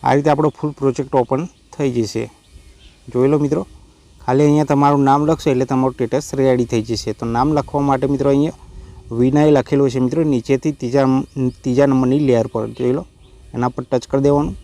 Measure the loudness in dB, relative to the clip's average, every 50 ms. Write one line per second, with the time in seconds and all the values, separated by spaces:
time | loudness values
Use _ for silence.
0 | 2 2 2 2 4 2 2 2 2 -2 -2 -4 -8 -8 -6 -2 -2 -2 -2 -2
1 | -6 -2 0 0 0 0 -2 -4 -4 -8 _ _ _ _ -8 -4 -4 -2 -2 -2
2 | -4 -4 -4 -8 -8 -8 _ _ _ _ -20 -20 -20 -20 -20 -20 -20 -20 -20 _
3 | _ -6 -2 0 2 2 2 0 0 -2 -2 -4 -6 -10 -16 -20 -20 -20 _ _
4 | _ _ -20 -10 -4 -2 2 4 4 4 4 2 2 2 2 2 4 4 4 4
5 | 4 4 4 2 2 0 -2 0 0 -2 0 0 0 0 0 0 0 0 -2 -2
6 | -4 -2 -2 -4 -4 -4 -4 0 2 2 2 2 0 -2 -2 -4 -4 -4 -6 -6
7 | -6 -8 -8 -6 -6 -4 -2 0 0 0 0 -2 -2 -2 -4 -2 0 0 0 0
8 | 0 -2 -2 0 0 0 2 2 0 -2 -4 -12 -20 -20 -20 -20 -20 -20 -20 -20
9 | -16 -10 -2 0 0 2 2 4 4 4 4 2 2 0 0 0 0 0 0 0
10 | -2 -2 0 -2 0 0 0 -2 0 0 -2 0 0 -4 -6 -4 -8 -2 0 2
11 | 2 2 2 0 -2 -6 -6 -4 -4 -4 -4 -6 -6 -2 2 2 2 2 2 2
12 | 2 0 0 0 2 2 2 2 0 -2 -4 -6 -6 -6 -8 -4 -2 -2 -2 -2
13 | -6 -12 _ _ -20 -20 -20 -20 -20 -14 -8 -6 -6 -4 -4 -6 -6 -4 -4 -4
14 | -4 -2 -4 0 2 2 2 2 0 -2 -6 -12